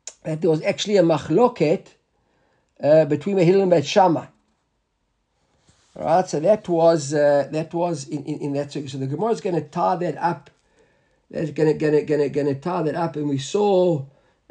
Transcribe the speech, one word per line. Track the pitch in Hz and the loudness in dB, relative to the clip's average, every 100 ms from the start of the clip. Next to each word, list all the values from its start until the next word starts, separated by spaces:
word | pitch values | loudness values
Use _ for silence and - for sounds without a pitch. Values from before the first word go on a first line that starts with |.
| - - | -20 -14
that | - 156 | -10 -2
there | 170 | 0
was | 156 | 0
actually | 190 190 190 202 | 0 -4 0 2
a | |
Machloket, | 170 151 - 160 240 240 151 190 - _ _ _ _ _ _ _ _ _ | 4 2 0 2 2 2 0 0 -4 _ _ _ _ _ _ _ _ _
uh, | 139 156 151 | 4 4 4
between | 147 196 196 | 0 -2 2
Hillel | 170 196 | 4 4
and | 196 | 4
Beit | 170 135 | 2 2
Shammai. | 214 185 160 - _ _ _ _ _ _ _ _ _ _ _ _ _ _ _ _ - | 4 4 4 -4 _ _ _ _ _ _ _ _ _ _ _ _ _ _ _ _ -8
All | 151 | 0
right, | 165 185 | 0 0
so | 156 | -2
that | 160 214 214 | 0 0 0
was, | 170 165 165 135 151 | 2 4 4 0 0
uh, | 147 143 139 | 4 2 0
that | 151 160 | -4 -6
was | 170 175 170 - | -4 -4 -6 -8
in, | 151 139 | -10 -8
in, | 147 | -8
in | 147 | -6
that | 139 143 | -6 -6
circle. | 156 143 | -8 -10
So | 135 | -8
the | 135 | -8
Gemara | 147 220 | -4 -4
is | 226 | -4
gonna | 202 175 | -2 -4
tie | - 175 185 180 | -4 -4 -2 -2
that | 180 - | -4 -4
up. | 170 165 - _ _ _ _ _ _ _ _ | -4 -6 -10 _ _ _ _ _ _ _ _
That's | - 156 | -8 -8
gonna, | 139 156 | -2 0
gonna, | 151 156 151 | 0 0 0
gonna, | 143 147 143 | 0 -2 -2
gonna | 143 143 | -2 -4
tie | 139 175 180 | -4 -4 -4
that | 156 151 | -4 -4
up. | 165 151 | -6 -4
And | 147 | -4
we | 139 | -4
saw, | - 202 208 185 180 160 - _ _ _ _ | -4 -2 0 2 2 0 -6 _ _ _ _